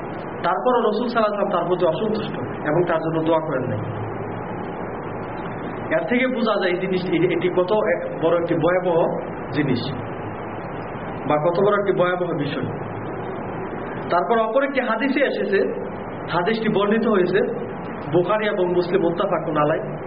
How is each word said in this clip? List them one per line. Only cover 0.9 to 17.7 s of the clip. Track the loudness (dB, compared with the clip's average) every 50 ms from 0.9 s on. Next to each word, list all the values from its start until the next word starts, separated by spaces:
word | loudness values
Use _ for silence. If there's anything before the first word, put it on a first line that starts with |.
| 2 2 0
সাল্লাল্লাহু | 0 2 2 2 2 2
আলাইহি | 0 0
ওয়াসাল্লাম | 0
তার | 2 0 2
প্রতি | 2 2 2 2
অসন্তুষ্ট | 2 2 2 0 0 0 -2 -2 -4 -4 -6
এবং | -6 -6 -6 -6 -2 0 2 2 2
তার | 4 2 0
জন্য | 0 0 0 0 2
দোয়া | 4 2 2
করেন | 2 0 -2 -2 -2 -2
নাই। | -2 -4 -4 -6 -6 -6 -6 -6 -6 -6 -6 -6 -6 -8 -8 -8 -8 -8 -8 -8 -8 -8 -8 -8 -8 -8 -8 -8 -8 -8 -8 -8 -8 -8 -8 -8 -8 -8 -8 -8 -6 -6 -4 -2 -2 0
এর | 0
থেকে | 2 0 2 2
বোঝা | 0 0 0 0 2 2 2
যায় | 2 2
এই | 0
জিনিস, | 0 0 0 0 0 0
এ-, | 2 2 4 4 4 2
এটি | 2 0 2
কত | 2 2 2 4 2
এক | 2 4 2 0 0 -2 -6 -4 0 2
বড় | 4 4 4
একটি | 2 2 2
ভয়াবহ | 2 4 4 2 4 2 4 4 4 4 2 0 -2 -6 -6 -8 -8 -8 -4
জিনিস | 0 0 2 2 2 0 0 -4 -4 -6 -6 -8 -8 -8 -8 -8 -8 -8 -8 -8 -8 -8 -8 -8 -8 -8 -8 -8 -8 -8 -8 -8 -8 -6 -2
বা | 0 0
কত | 2 4 2 4 4
বড় | 4 4 4 4
একটি | 2 2 2 2
ভয়াবহ | 2 2 2 0 0 -2 0
বিষয়। | -2 -2 -2 -2 -2 -4 -4 -4 -6 -6 -8 -8 -6 -6 -6 -6 -6 -6 -6 -8 -8 -8 -6 -6 -6 -6 -6 -6 -6 -6 -6 -6 -6 -2 0
তারপর | 2 2 2 2 2 2
অপর | 2 2 2 2 2
একটি | 2 0 -2
হাদিসে | 0 0 0 0 0 0 2 2 2
এসেছে, | 2 0 -2 0 2 2 2 2 2 -2 -4 -6 -8 -8 -8 -8 -8 -8 -8 -8 -2
হাদিসটি | -2 0 2 2 0 2 0 2
বর্ণিত | 2 2 4 4 2 2 4
হয়েছে | 4 4 4 4 4 4 2 2 2 -2 -4 -6 -6